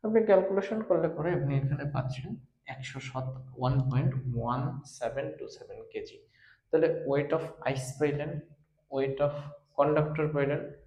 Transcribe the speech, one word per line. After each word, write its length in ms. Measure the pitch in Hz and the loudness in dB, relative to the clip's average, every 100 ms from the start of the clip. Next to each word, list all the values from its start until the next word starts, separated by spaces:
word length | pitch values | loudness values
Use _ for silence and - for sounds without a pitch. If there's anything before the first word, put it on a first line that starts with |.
আপনি 160 | 220 226 214 | 4 4 8
ক্যালকুলেশন 500 | 190 185 196 - 220 | 6 6 0 0 -4
করলে 260 | 220 170 160 | 2 2 2
পরে 200 | 151 160 | 0 0
আপনি 200 | 180 139 139 | 0 2 0
এখানে 280 | - 143 143 | 0 -2 -2
পাচ্ছেন 420 | 131 131 - 127 - - _ - | -2 -4 -4 -8 -10 -12 _ -16
একশো 320 | 131 131 135 | -12 -10 -10
সাত, 260 | - 131 131 - - - | -8 -6 -6 -8 -14 -2
ওয়ান 160 | 127 135 131 | 2 4 4
পয়েন্ট 220 | 139 131 - 123 117 | 2 2 0 -2 -2
ওয়ান 240 | 117 127 - - - - | 0 0 -2 -4 -12 -6
সেভেন 280 | 120 135 - - | -4 -4 -6 -8
টু 60 | - | -12
সেভেন 300 | - - 104 113 | -14 -16 -16 -10
কেজি। 260 | 110 - - _ _ - _ _ | -10 -10 -16 _ _ -20 _ _
তাহলে 180 | 160 160 - 139 | 2 4 2 0
weight 220 | 139 147 160 | 0 2 0
of 60 | - - - | -2 -6 -4
ice 160 | 131 - - | -4 -6 -2
পাইলেন, 300 | 151 139 196 - - - _ _ _ | 0 0 -4 -8 -10 -20 _ _ _
weight 240 | 135 135 135 143 | -2 -2 2 0
of 80 | - - - _ - | 0 -10 -16 _ 2
conductor 500 | 143 151 151 - 151 | 4 4 2 0 0
পাইলেন 260 | 147 139 147 - - | 2 0 0 -4 -14